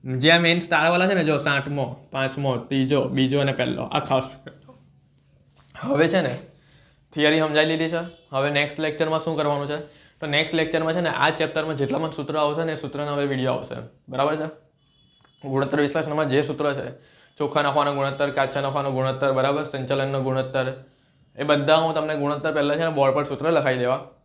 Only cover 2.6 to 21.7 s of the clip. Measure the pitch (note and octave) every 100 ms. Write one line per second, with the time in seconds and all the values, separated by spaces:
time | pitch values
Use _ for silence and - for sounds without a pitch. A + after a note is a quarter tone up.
2.6 | - C3+ C3 C#3+ - C3 C3 C#3+ C#3 C3
3.6 | B2 B2 B2 D3+ - C3 - - - -
4.6 | - - _ _ _ _ _ _ _ _
5.6 | _ - A#3+ C4+ E3 F#3+ D3 B2+ - _
6.6 | _ _ _ _ _ D#3 D3+ D#3+ D#3 D3+
7.6 | D#3+ D#3+ D#3+ E3 F3 - _ C3+ C#3+ C#3+
8.6 | D3 D3+ D#3 D3+ D#3 D#3+ D#3+ D#3 D3 C#3+
9.6 | C#3+ D3+ - - - _ D#3 C#3+ D#3 E3
10.6 | D#3+ D#3+ D#3+ E3+ E3+ - D3 D#3+ D#3 D#3+
11.6 | D#3 C#3+ C#3 B3+ D#3+ D3 C3+ D3+ D3 D3+
12.6 | E3 D#3 D3 C#3+ D3 C#3+ C#3+ C3+ C3 B2
13.6 | - B2 A#2 _ - C3 C#3+ D#3 D#3 -
14.6 | _ _ _ _ _ _ _ _ C#3 C3+
15.6 | C3+ D3 C#3+ D#3+ D#3 D3+ D3 C3+ C3 D3
16.6 | D3 C#3 B2 - _ _ _ _ D3 D3+
17.6 | C#3+ D3 C#3+ C#3 C3+ C#3 C#3+ C#3 C3+ C#3+
18.6 | C#3 C#3+ C#3 C3 C3 C3 C#3 C3 C3 C#3+
19.6 | D3+ C3+ B2+ C#3 C3+ C#3 C3 C3 C3 C3+
20.6 | B2+ C3 - _ _ _ _ - D3 D3
21.6 | C#3